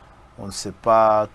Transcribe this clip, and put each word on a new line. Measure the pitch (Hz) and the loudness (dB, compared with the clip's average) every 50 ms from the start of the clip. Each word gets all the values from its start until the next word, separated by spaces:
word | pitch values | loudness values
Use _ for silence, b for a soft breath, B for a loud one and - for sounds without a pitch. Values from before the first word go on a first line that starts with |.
| B B B B B _ _ | B B B B B _ _
on | - 107 | -18 -16
ne | 98 | -14
sait | - - - 101 95 | -14 -12 -12 -12 -14
pas | - - 117 110 110 110 110 107 107 107 - | -6 0 2 2 4 4 4 2 0 -2 -4